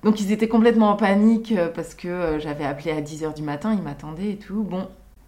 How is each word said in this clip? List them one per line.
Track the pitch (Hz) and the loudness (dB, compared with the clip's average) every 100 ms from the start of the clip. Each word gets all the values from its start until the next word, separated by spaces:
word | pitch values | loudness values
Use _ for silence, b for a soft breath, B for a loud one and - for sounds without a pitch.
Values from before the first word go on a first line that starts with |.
Donc | 214 214 | 2 2
ils | 196 | 0
étaient | 214 220 | 0 2
complètement | 226 233 226 214 | 6 6 6 4
en | 208 | 4
panique, | 208 196 214 226 226 | 4 4 6 4 0
euh, | 214 170 | 0 0
parce | 170 160 | -2 -10
que, | - 180 | -10 -8
euh, | 180 170 151 | -4 -2 -2
j'avais | 156 147 147 | -4 -6 -6
appelé | 147 165 | -4 -4
à | 151 | -4
dix | 147 156 | -6 -6
heures | 156 151 | -8 -6
du | |
matin, | 151 147 214 | -6 -4 -2
ils | 214 | -2
m'attendaient | 160 143 151 156 202 | -4 -10 -12 -8 -6
et | 202 | -6
tout. | - 202 | -8 -6
Bon. | 196 180 185 - - - | -4 -6 -8 -14 -20 -20